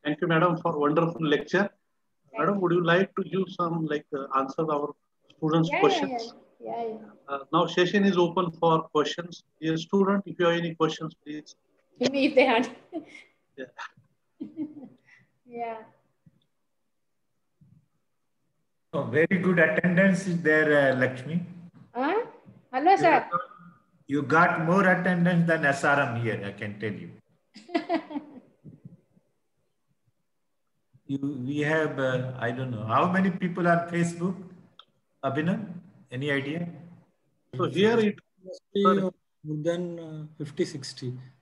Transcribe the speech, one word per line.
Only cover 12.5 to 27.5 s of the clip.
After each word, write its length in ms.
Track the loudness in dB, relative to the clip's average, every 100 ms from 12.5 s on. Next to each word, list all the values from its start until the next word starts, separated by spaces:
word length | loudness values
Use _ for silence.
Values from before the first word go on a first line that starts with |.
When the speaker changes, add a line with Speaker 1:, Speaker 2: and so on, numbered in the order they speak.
| 2 0 -8 _ -14 -12 -20 _ _ _ -16
Speaker 1:
Yeah. 80 | -16 -14 -18 _ _ _ _ _
Speaker 2:
<laughs> 80 | -14 -10 -12 -12 -20 _ _ _ _ _ _
Yeah. 300 | -10 -10 -10 -16 _ _ _ _ _ _ _ _ _ _ _ _ _ _ _ _ _ _ _ _ _ _ _ _ _ _ _ _ _ _
Speaker 3:
Oh, 100 | -6
very 340 | -2 0 2 2 2
good 120 | 4
attendance 680 | 4 2 2 4 4 2 0
is 140 | 0
there, 500 | 2 4 4 4 4
uh, 40 |
Lakshmi. 460 | 2 0 -2 -6 -6 -6 -16 -20 -20 -12
Speaker 2:
Huh? 280 | -4 -2 -2 -4 -14 -20 -20 _
Hello, 200 | 2 4
Speaker 3:
You 60 | 6
Speaker 2:
sir. 140 | 6
Speaker 3:
got, 300 | 4 2 -6 -8 -18 -20 _ _ _ -4
you 140 | -4
got 420 | 2 4 4 2
more 220 | 2 4 4
attendance 580 | 2 2 2 4 4
than 200 | 2 2
S 180 | 2 2
R 160 | 2 2
M 220 | 0 -2
here, 200 | -4 -4
I 60 | -8
can 260 | -8 -10 -6
tell 140 | -8
you. 180 | -8 -12 -18 _ _ _